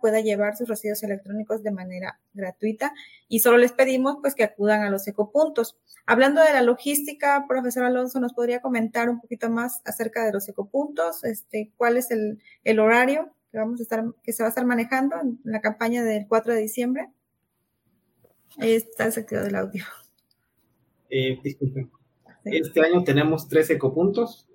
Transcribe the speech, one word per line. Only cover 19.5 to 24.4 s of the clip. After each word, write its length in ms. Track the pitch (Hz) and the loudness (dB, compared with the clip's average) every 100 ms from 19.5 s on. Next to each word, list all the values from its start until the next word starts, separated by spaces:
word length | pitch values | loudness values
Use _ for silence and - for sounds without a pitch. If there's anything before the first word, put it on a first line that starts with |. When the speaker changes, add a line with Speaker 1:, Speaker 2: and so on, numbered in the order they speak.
| 196 | -4
Speaker 1:
audio. 300 | 190 196 - - _ _ _ _ _ _ _ _ _ _ - | -4 -6 -12 -18 _ _ _ _ _ _ _ _ _ _ -6
Speaker 2:
Eh, 300 | 135 131 127 | -2 0 -2
disculpen. 480 | 139 - 135 135 131 _ _ _ _ _ | -6 -4 -6 -6 -10 _ _ _ _ _
Speaker 1:
Sí. 140 | 208 160 | -4 -2
Speaker 2:
Este 240 | 160 165 | 0 2
año 240 | 160 180 180 | 4 4 4
tenemos 420 | 139 156 156 - | 2 2 0 2
tres 220 | 156 156 | 2 4
ecopuntos, 800 | 151 127 156 185 202 233 - | 2 0 2 0 2 -2 -6